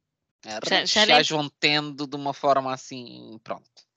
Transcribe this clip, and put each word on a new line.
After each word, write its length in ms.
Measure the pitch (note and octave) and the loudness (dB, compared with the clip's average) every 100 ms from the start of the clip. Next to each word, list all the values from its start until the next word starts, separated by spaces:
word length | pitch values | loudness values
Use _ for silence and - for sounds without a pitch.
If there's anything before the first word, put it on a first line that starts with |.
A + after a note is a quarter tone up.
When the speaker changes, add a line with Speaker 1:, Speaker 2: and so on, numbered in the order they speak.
| _ _ _ _ - | _ _ _ _ -12
Speaker 1:
É, 60 | |
as 100 | G#2+ | -8
Speaker 2:
Já, 160 | - F#3 | 0 0
Speaker 1:
redes 120 | D#3 | 2
Speaker 2:
já 120 | - G#3+ | 2 6
nem 180 | A#3+ | 6
Speaker 1:
sociais 60 | D#3 | 4
vão 200 | D#3 C#3+ | 0 -4
tendo 560 | - D3+ D3 D3 C#3 D3 | 0 2 2 0 -6 -8
de 80 | C#3+ | -6
uma 180 | C#3 | -6
forma 380 | C3+ C#3+ C3+ C3 | -2 2 2 2
assim, 640 | C3 - C3 A#2+ B2 A#2+ A2+ | -4 -8 -14 -14 -16 -18 -16
pronto. 440 | - - - _ _ | -10 -12 -12 _ _